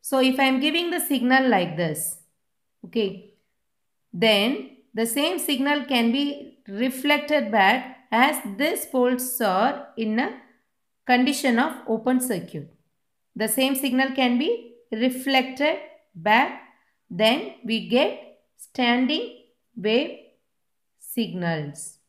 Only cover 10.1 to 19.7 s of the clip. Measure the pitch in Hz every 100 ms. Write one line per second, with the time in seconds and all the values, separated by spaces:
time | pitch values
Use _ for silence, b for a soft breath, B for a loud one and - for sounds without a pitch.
10.1 | 220 320 - - _ _ _ _ _ -
11.1 | 247 254 285 269 233 302 - - 220 247
12.1 | 254 254 190 170 156 143 _ _ _ _
13.1 | _ _ - 220 240 262 269 277 254 269
14.1 | 269 247 240 320 466 - - _ 220 254
15.1 | 247 285 269 254 - 294 381 - - _
16.1 | 175 170 220 311 - - b b b _
17.1 | 180 220 277 427 - 240 220 175 233 330
18.1 | - - - _ _ - - 240 247 254
19.1 | 311 480 - _ _ _